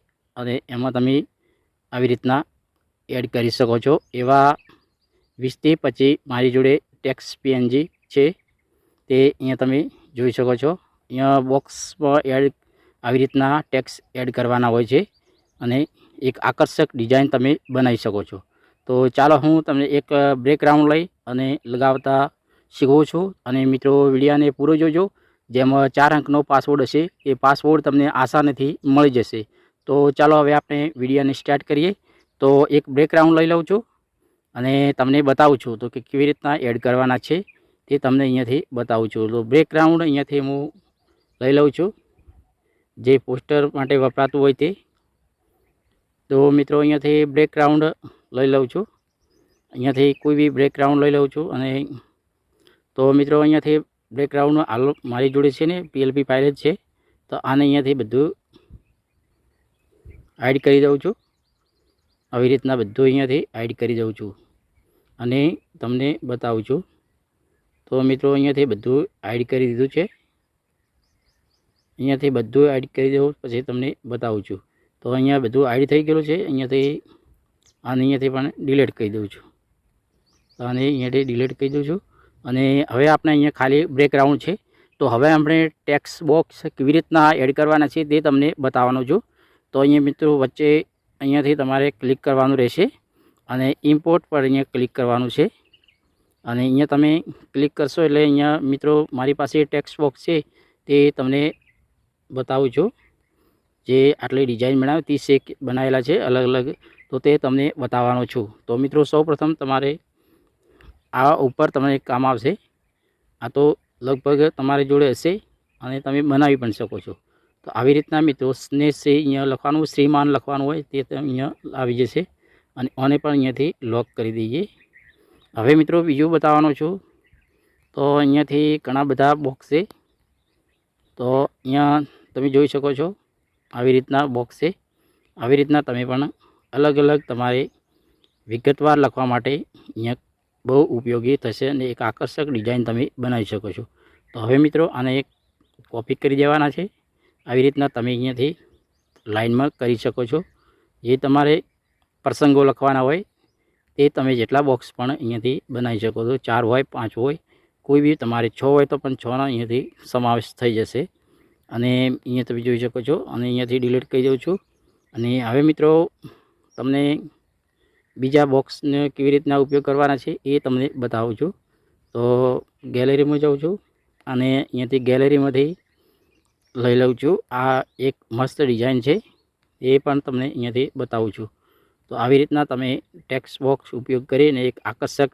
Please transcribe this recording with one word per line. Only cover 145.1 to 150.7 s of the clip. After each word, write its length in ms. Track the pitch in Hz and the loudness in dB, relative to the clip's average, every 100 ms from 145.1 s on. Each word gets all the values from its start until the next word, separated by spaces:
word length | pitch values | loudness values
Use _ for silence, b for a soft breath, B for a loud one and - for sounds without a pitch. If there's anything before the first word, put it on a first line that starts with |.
| 135 | -4
એક 80 | - _ _ _ _ _ _ | -6 _ _ _ _ _ _
કોપી 280 | 113 117 131 | -14 -8 -4
કરી 180 | 143 139 | 0 0
દેવાના 280 | 143 151 147 | 2 2 0
છે. 140 | 135 196 _ _ _ _ _ 156 | -4 -12 _ _ _ _ _ -4
આવી 180 | 127 135 | 0 0
રીતના 240 | 139 139 | 0 -4
તમે 160 | 120 120 | -4 -6
અહીંયાથી 400 | 120 127 123 143 170 _ _ _ _ _ _ 107 | -4 -6 -4 -6 -6 _ _ _ _ _ _ -8
લાઇનમાં 480 | 107 117 123 143 - | -4 0 0 -2 -2
કરી 200 | 120 117 | -4 -2
શકો 180 | 123 117 120 | -4 -6 -4
છો. 80 | 156 190 _ _ | -6 -6 _ _